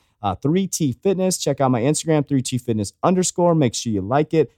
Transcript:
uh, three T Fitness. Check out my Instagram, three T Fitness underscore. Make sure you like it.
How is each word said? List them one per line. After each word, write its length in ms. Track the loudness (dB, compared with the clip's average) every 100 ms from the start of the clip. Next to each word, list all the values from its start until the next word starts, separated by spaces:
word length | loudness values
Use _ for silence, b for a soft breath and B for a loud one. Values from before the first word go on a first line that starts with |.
| _ _
uh, 140 | -6
three 320 | -2 0 0 -2
T 260 | -2 -2
Fitness. 460 | -2 -2 0 -2 -2
Check 220 | -4 0
out 100 | 2
my 100 | 2
Instagram, 460 | 0 0 0 0 2
three 140 | -2
T 160 | -2 -6
Fitness 340 | -2 -4 -4 _
underscore. 520 | 0 0 0 0 2
Make 200 | 4 2
sure 180 | 0 -4
you 100 | -4
like 320 | 0 -2 0
it. 180 | 0 0